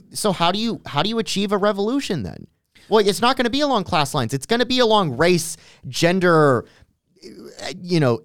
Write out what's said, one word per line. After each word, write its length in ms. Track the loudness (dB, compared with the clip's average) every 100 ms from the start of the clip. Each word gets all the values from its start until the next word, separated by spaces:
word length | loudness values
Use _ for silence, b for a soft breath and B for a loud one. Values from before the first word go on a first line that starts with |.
| -16
so 220 | -4 -2
how 180 | 0 0
do 80 | 0
you, 220 | -4 -6 -6
how 160 | -2
do 40 | -2
you 120 | -2
achieve 340 | -4 -2 -2
a 40 | 0
revolution 640 | 0 0 -2 -2 -4 -6
then? 240 | -6 -12 -20 _ _ _ b
Well, 180 | 2 2
it's 140 | 2
not 160 | 0 0
gonna 120 | -2
be 120 | 0
along 240 | 0 0 0
class 280 | -2 -2
lines. 200 | -2 -2
It's 120 | -4 -2
gonna 200 | -2 0
be 140 | 0
along 360 | 2 2 0 2
race, 400 | 2 2 -2 -12 b b -10
gender, 800 | 0 2 4 4 6 4 2 -2 b b _ _ _ -20 -20 -20 -14 -12 -10
you 200 | -2 0
know, 160 | 2 0